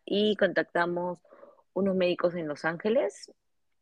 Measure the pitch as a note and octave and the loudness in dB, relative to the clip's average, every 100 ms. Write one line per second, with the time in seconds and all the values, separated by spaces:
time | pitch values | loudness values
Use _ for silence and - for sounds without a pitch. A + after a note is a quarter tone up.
0 | - G3+ G#3+ G#3 F#3+ E3 D3+ F3 F3 F3 | -2 2 2 2 2 0 0 0 0 -2
1 | F3+ F3 _ - - - _ - G3 F#3+ | -4 -6 _ -20 -20 -20 _ -2 0 2
2 | F3+ F3 F3+ F3 D#3 C#3+ D#3+ E3+ G#3+ B3 | 2 2 0 -2 -6 -4 -4 -2 0 0
3 | G4+ - - _ _ _ _ _ | 0 -4 -16 _ _ _ _ _